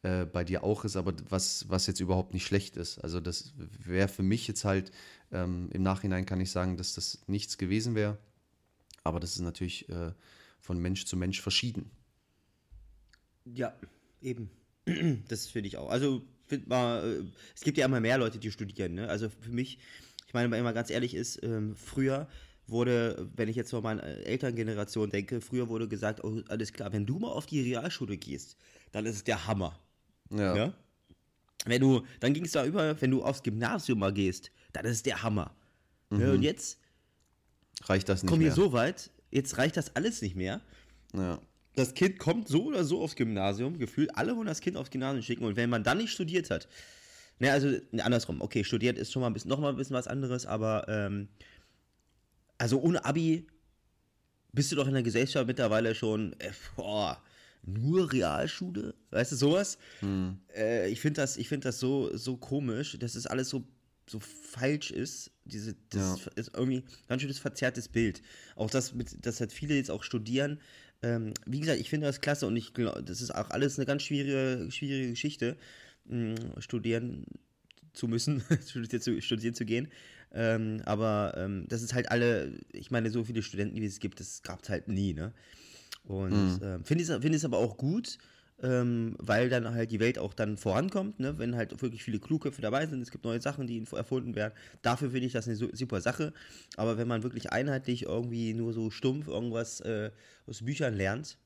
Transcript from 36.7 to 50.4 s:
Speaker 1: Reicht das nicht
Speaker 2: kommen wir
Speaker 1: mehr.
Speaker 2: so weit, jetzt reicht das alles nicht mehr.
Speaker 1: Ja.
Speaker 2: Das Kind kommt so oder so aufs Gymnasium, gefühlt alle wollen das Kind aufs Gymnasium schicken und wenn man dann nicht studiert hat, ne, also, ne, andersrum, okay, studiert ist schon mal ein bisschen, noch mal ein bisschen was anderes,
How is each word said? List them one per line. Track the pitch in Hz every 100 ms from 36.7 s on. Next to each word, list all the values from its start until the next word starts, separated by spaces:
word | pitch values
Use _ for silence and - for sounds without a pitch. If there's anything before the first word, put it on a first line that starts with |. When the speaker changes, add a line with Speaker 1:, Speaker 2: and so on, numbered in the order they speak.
| - _ _ _ _ _ _ _ _ _ -
Speaker 1:
Reicht | - 98 95
das | 95
nicht | 95
Speaker 2:
kommen | 160
wir | 160
Speaker 1:
mehr. | 127
Speaker 2:
so | 190
weit, | 123 131 - - _ _
jetzt | - 135 -
reicht | 143 165
das | 143 127
alles | 202 226
nicht | 104 92
mehr. | 92 175 - - - - _
Speaker 1:
Ja. | 95 92 82 - _ _
Speaker 2:
Das | - 127
Kind | - 185 190
kommt | 151 202 214
so | 147 254
oder | 277
so | 156 180
aufs | 156 -
Gymnasium, | 117 104 98 101 127 170
gefühlt | 117 - 156 -
alle | 233 233
wollen | 220
das | 156
Kind | - -
aufs | 135
Gymnasium | 139 131 135
schicken | 117 123
und | 113 104
wenn | 120
man | 120
dann | 107 156
nicht | 226
studiert | - 175 180 170
hat, | 85 - - - - - - - _
ne, | 131
also, | 139 139 127 -
ne, | 113
andersrum, | - 120 - 78
okay, | 104 117
studiert | 101 113 120 120
ist | 107
schon | 131
mal | 123
ein |
bisschen, | 104 82
noch | 135
mal | 147
ein | 131
bisschen | 135 127
was | 127
anderes, | 131 131 123